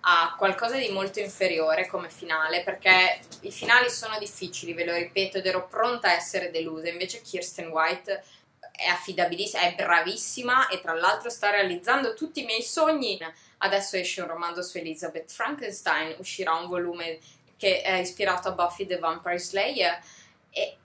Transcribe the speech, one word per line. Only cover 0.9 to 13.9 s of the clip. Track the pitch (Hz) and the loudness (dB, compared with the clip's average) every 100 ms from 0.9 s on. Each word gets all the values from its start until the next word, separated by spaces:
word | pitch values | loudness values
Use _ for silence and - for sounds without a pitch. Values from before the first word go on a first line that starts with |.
| 196 190 208 | -2 -4 -4
inferiore | 202 - 185 165 156 160 180 | -6 -2 0 2 2 2 0
come | 185 - | -6 -8
finale, | - 170 160 156 175 | -12 -4 0 0 0
perché | 175 180 185 185 185 - - - | -4 2 8 8 8 2 -10 -12
i | 202 | -10
finali | - - 240 494 | -6 6 6 6
sono | - 220 214 | 0 -2 -6
difficili, | 208 - 180 - 170 | -6 -8 -8 -8 -8
ve | 165 170 | -4 -2
lo | |
ripeto, | 170 170 196 190 190 | -2 0 0 0 -2
ed | 190 | -2
ero | 185 185 | -2 -4
pronta | - 240 240 202 | -2 -2 2 2
a | |
essere | 170 - 190 175 | 2 0 -4 -4
delusa. | 160 160 160 165 | -4 -6 -6 -6
Invece | 170 185 - | -6 -8 -8
Kirsten | - 185 175 - 170 | -8 -8 -6 -8 -4
White | 160 165 180 202 196 - - _ _ - | 0 0 0 -4 -6 -6 -20 _ _ -20
è | - 180 | -4 0
affidabilissima, | 180 - 180 175 170 208 - | 0 -2 0 0 0 -2 2
è | 175 | 0
bravissima | - - 170 180 208 - - 240 254 269 | 0 4 4 4 -2 -2 -2 2 4 4
e | 185 | 0
tra | 165 | -2
l'altro | 165 180 214 240 | 2 2 2 -4
sta | 233 208 | -2 2
realizzando | 202 196 175 220 277 247 | 2 2 0 0 2 0
tutti | 220 311 302 | -4 -8 -8
i | 247 | -4
miei | 220 | -4
sogni. | 233 - 311 311 233 185 160 - _ _ | 0 2 4 2 -2 -4 -8 -14 _ _
Adesso | 190 294 294 | 2 2 0